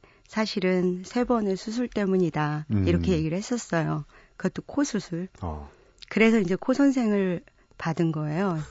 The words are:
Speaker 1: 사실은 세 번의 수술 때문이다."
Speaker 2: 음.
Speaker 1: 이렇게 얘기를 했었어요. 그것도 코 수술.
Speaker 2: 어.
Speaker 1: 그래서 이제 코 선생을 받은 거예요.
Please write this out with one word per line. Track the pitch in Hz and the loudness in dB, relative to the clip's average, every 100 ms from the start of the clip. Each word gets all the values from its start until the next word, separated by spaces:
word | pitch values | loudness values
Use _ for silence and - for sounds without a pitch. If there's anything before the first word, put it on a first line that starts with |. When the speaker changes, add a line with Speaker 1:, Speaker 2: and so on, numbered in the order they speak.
| - _ - | -14 _ -8
Speaker 1:
사실은 | 214 220 202 185 185 180 180 190 | -4 -4 -2 0 2 2 -2 -4
세 | 247 247 | -2 0
번의 | 233 202 190 | 0 0 -2
수술 | 220 233 240 | -4 -4 -4
때문이다." | 214 196 190 170 156 147 151 151 | -2 0 2 2 0 0 -2 -2
Speaker 2:
음. | 104 95 | 0 2
Speaker 1:
이렇게 | 170 85 | 2 2
얘기를 | 165 160 180 | 0 0 -4
했었어요. | - 240 - 165 156 156 - - - - | -4 -6 -2 -2 0 -4 -6 -16 -20 -6
그것도 | 190 - - | -6 -6 -6
코 | - | -2
수술. | 285 202 - 170 185 - | -2 -2 -6 -8 -10 -8
Speaker 2:
어. | 85 76 73 - _ _ - | -8 -8 -12 -20 _ _ -4
Speaker 1:
그래서 | 196 226 226 | 4 6 6
이제 | 175 185 | 2 0
코 | - | 0
선생을 | 262 277 262 220 202 185 170 - _ _ - | 4 4 4 2 2 0 -2 -8 _ _ -6
받은 | 165 160 165 | -2 0 0
거예요. | 156 151 160 196 160 151 | 0 -2 -2 -2 -2 -2